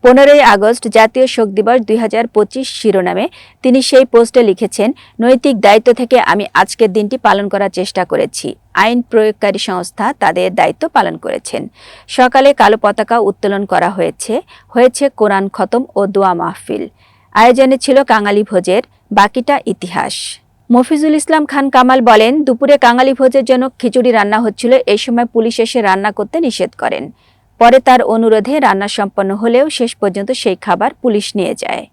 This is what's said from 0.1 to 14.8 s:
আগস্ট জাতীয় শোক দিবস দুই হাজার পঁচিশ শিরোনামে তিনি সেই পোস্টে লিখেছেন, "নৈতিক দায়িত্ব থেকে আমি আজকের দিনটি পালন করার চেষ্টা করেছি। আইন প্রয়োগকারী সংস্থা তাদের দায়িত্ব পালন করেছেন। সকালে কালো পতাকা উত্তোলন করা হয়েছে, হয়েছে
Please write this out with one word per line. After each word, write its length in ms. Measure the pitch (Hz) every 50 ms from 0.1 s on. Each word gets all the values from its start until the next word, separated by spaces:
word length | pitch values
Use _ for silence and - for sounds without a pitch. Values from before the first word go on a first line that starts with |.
| 247 262 277 285 285 294
আগস্ট 460 | 277 233 208 202 202 214 240 240 - 226
জাতীয় 400 | 202 220 220 226 _ 254 262 254
শোক 220 | - - 226 202
দিবস 320 | 196 196 214 220 240 254
দুই 160 | 226 202 220 233
হাজার 300 | 233 214 214 220 233 233
পঁচিশ 400 | _ 214 214 208 - 254 269 -
শিরোনামে 640 | - - - 220 196 190 180 180 175 185 220 330 _ - - _ _ _ -
তিনি 180 | 254 240 269
সেই 240 | 254 - - 254 269
পোস্টে 380 | 254 - 233 233 226 _ 254 240
লিখেছেন, 480 | 214 185 - 233 220 - - 202 226 302 _ - _ _ _
"নৈতিক 380 | 226 240 262 247 - 285 262 208
দায়িত্ব 340 | - 202 202 220 220 247 240
থেকে 260 | 233 254 233 262 247
আমি 280 | - - 165 202 208 - _
আজকের 400 | 151 190 196 - _ 233 208 180
দিনটি 240 | 220 208 208 262 254
পালন 320 | _ 214 196 196 202 202
করার 200 | 175 196 202 196
চেষ্টা 360 | - - 180 196 - 190 180
করেছি। 500 | 175 151 160 - - _ - - - - _ _ _ _
আইন 280 | - 196 220 240 247
প্রয়োগকারী 580 | 240 _ - 226 214 214 208 _ - 202 196 196
সংস্থা 540 | - - 190 180 175 175 _ - 208 233 285 _
তাদের 360 | - - 165 180 180 185 180
দায়িত্ব 320 | - 170 165 165 _ - -
পালন 300 | _ - - - 165 165
করেছেন। 500 | - - - - _ - - - - - _ _ - - - - _ _
সকালে 460 | - - 254 254 - 269 269 277 285
কালো 240 | - 226 202 208 226
পতাকা 420 | - 208 202 - 214 - 233 233
উত্তোলন 460 | 214 196 202 _ - 208 202 196 202
করা 240 | 190 185 175 170 175
হয়েছে, 520 | 202 190 170 165 - _ - - 220 277 - _ - - _ _
হয়েছে 400 | - 247